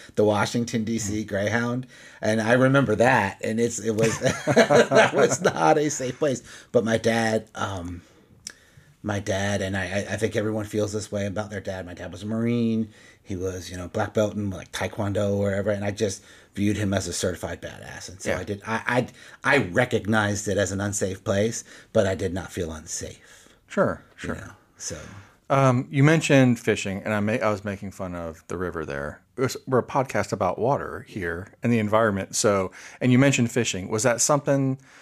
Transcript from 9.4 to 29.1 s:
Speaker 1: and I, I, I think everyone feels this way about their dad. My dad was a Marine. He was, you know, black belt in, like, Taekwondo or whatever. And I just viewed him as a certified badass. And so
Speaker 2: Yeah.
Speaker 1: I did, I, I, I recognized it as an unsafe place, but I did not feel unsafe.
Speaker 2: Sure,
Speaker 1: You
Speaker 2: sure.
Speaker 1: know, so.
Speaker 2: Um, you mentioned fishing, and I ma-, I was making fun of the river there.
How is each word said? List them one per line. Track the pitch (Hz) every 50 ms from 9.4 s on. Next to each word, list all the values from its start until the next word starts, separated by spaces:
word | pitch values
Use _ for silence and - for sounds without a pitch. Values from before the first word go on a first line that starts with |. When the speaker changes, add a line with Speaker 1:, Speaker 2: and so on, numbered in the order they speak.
| 98 101 101 95
Speaker 1:
and | 95 95 98
I, | 98 92
I, | 90 95 101 92 - 101
I |
think | 98 113 101 90
everyone | 117 104 110 107 110 101
feels | 101 - 107 107 101
this | 98 107 98 -
way | 104 104 98
about | 101 92 104 107 101
their | 104 98
dad. | - 101 95 92 90
My | 87 90
dad | - 92 87
was | 82 -
a | 104
Marine. | 104 113 113 117 117 120 120 117 113 113 110 110 104 - - - - - _
He | _ - 101
was, | 87 92 95 92 92 85 87
you | 90
know, | 90 90 85
black | - 110 104 95 -
belt | 110 107 104 98
in, | 107 104 101
like, | 95 80 - -
Taekwondo | - - 98 95 - - 104 101 98 110 104 101 101
or | 101 101 101
whatever. | 95 101 95 107
And | 104 101 104
I | 104
just | 101 104 110 98 - - - - - - - _ -
viewed | 98 101 104 104
him | 92 104 95 98
as | 95 87 90
a |
certified | 85 - - 92 85 - - 85 85 78
badass. | - 82 - 50 52 - - - - -
And | 95 -
so | - -
Speaker 2:
Yeah. | 90 92
Speaker 1:
I | 92
did, | - 101 101 -
I, | 113 113 113 - - 120 131 233 - - - - - - - -
I, | 131 139
I | 139
recognized | 104 90 87 120 123 - 120 104 - 101 113 110 104 104 104 95 - 104
it | 95
as | 98 101 90
an | 98 95
unsafe | 101 104 98 - 107 95 92 - -
place, | 104 98 98 107 117 117 - - - - - - _
but | - 110 101
I | 98 95
did | - 98 90
not | 87 90 82 -
feel | - 101 85 80
unsafe. | 80 78 78 - - - 82 80 - - _ - - - - _ _ _ _
Speaker 2:
Sure, | - - 202 175 110 82 - - _ _ -
Speaker 1:
You | - 85
Speaker 2:
sure. | 82
Speaker 1:
know, | 80 - - - _ _ _ _ -
so. | - - 82 76 76 - - 101 - - _ _ _ -
Speaker 2:
Um, | 143 139 135 131 123 123 139 -
you | 156 139
mentioned | 139 151 160 160 - - 147 135 131 123 120 113
fishing, | - 113 104 - - 101 95 98 -
and | 104
I | 107 104
ma-, | 104 107 107 127 -
I | 107
was | 107 98 101
making | 104 98 95 107 95
fun | - - 98 90 90
of | 87 85 82 80 - _ -
the | 98
river | 87 92 87 80 82 78
there. | 69 69 69 71 73